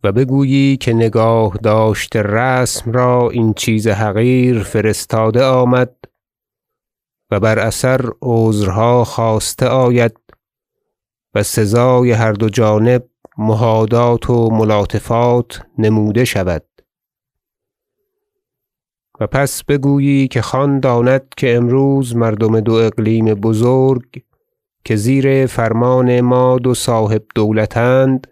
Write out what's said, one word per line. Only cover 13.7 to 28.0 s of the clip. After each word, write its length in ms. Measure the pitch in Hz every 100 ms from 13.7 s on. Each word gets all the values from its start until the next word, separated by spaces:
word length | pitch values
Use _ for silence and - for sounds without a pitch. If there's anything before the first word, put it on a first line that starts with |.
| 110 110 117 120 117 -
و 200 | 120 113
ملاطفات 1120 | 113 110 107 101 107 - 117 120 120 120 - - -
نموده 460 | 110 110 107 107
شود. 400 | 123 104 90 82 _ _ _ _ _ _ _ _ _ _ _ _ _ _ _ 415 415 _ _ _ _ _ _ _ _ _
و 60 | 104
پس 380 | 135 139 -
بگویی 640 | - 143 135 143 139 139 135
که 140 | 123
خان 380 | - 131 143 139
داند 480 | 131 120 120 131 - -
که 200 | 131 120
امروز 600 | 120 131 139 139 127 117
مردم 440 | 113 107 113 110
دو 140 | 107
اقلیم 600 | 113 113 - 110 113 110
بزرگ 880 | 104 110 110 120 131 131 127 - - _ _ _ _ _ _
که 120 | - 110
زیر 500 | 110 135 135 135 131
فرمان 760 | - 113 110 123 127 127 123
ما 380 | 123 127 127 127
دو 160 | 123
صاحب 500 | 120 - 113 107 110 -
دولتند 920 | - 107 107 107 117 120 131